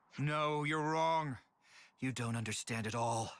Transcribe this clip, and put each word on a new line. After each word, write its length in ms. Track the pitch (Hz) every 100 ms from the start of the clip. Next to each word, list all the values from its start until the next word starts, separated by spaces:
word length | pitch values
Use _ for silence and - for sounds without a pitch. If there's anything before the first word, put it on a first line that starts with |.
| _ -
No, 460 | 143 151 151 151
you're 180 | 147 156
wrong. 560 | 151 160 165 165 151 120 - _ _ - - _
You 140 | 131
don't 240 | 123 117 117
understand 500 | 110 104 - 113 107
at 80 |
all. 360 | 117 117 117 95